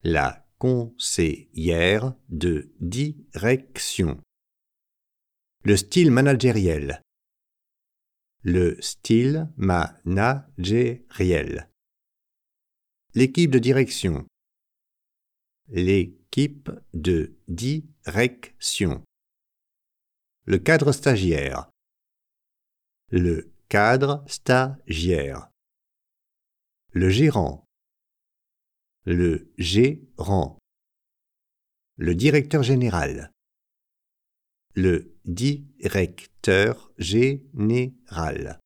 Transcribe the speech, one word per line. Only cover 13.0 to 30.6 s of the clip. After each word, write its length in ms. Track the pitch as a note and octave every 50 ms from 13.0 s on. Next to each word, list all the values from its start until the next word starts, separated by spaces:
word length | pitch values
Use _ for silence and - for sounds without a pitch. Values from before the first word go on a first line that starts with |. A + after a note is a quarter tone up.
| _ _ -
L'équipe 380 | A2 C3 C3 C3 E3+ F3 D3+
de 80 | C3 B2+
direction. 680 | A2+ C3 B2+ C3+ C3 - - - - F#2 D#2 C2+ - _ _ _ _ _ _ _ _ _ _ _ _ _ _ _ _ _ _ _ _ _ _ _ _ _ _ _ _
L'équipe 1040 | _ G#2+ F2+ F2+ F#2 G2 G2 F2 - - _ _ _ - C3+ C#3 C#3 C#3+ C#3+ _ - - - - - -
de 440 | E2 D2+ F2+ F2+ D#2+ D2+ - - _ _ -
direction. 1500 | E2+ E2+ A2+ C3 D3+ D#3 D3+ - _ _ _ - - G#2 A#2+ B2+ B2+ _ - - _ - - - - - G2+ E2+ C2+ C2 - _ _ _ _ _ _ _ _ _ _ _ _ _ _ _ _ _ _ _ _ _ _ _ _ _ _ _ _
Le 140 | - F#2 F#2
cadre 340 | - D3+ D#3+ D#3 D3+ D3 C3
stagiaire. 760 | - - G3+ A3 G3+ F#3+ - - C#3+ C#3 C3+ C3 C3 - _ _ _ _ _ _ _ _ _ _ _ _ _ _ _ _ _ _ _ _ _ _ _ _ _ _ _ _ _
Le 440 | - F#2 F2 F2 E2 - - - - _ _
cadre 560 | _ - G#2 G#2 A2+ B2 C3 C#3 C#3 C#3+ C#3+ C#3+
stagiaire. 1200 | - - - _ - B2+ B2+ C3 C3+ C#3 - - - E2 D#2+ E2+ F#2 F2 D2+ C#2+ C#2 C2+ - - _ _ _ _ _ _ _ _ _ _ _ _ _ _ _ _ _ _ _ _ _ _ _ _ _ _ _ _ _
Le 180 | - F2 F#2 F#2+
gérant. 560 | F#2+ A#2 D3+ D3+ - A2 E2+ C2+ C#2 D2+ _ _ _ _ _ _ _ _ _ _ _ _ _ _ _ _ _ _ _ _ _ _ _ _ _ _ _ _ _
Le 480 | F#2 F2 F2 F2 E2+ D#2+ D#2 - _ _
gérant. 1000 | - F2 E2 F#2 G#2 B2 C#3 D3+ - - _ _ - D2+ G2 G2+ F#2 D2 C2+ - _